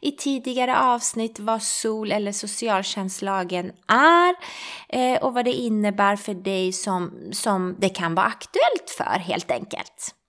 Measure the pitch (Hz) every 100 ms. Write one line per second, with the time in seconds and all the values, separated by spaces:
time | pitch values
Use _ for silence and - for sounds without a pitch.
0 | 285 285 285 269 247 254 247 254 254 240
1 | - - 226 226 208 226 214 - 226 220
2 | 214 208 202 202 214 - 233 196 202 -
3 | 190 185 196 196 175 180 180 - - 220
4 | 302 339 349 359 - - - - - -
5 | 254 254 - 240 247 247 240 214 208 202
6 | 202 202 214 190 190 196 185 185 - 185
7 | 175 - 185 202 226 196 180 180 190 190
8 | 170 165 190 220 - 415 679 466 - -
9 | - - 175 - - 123 - - - -
10 | - -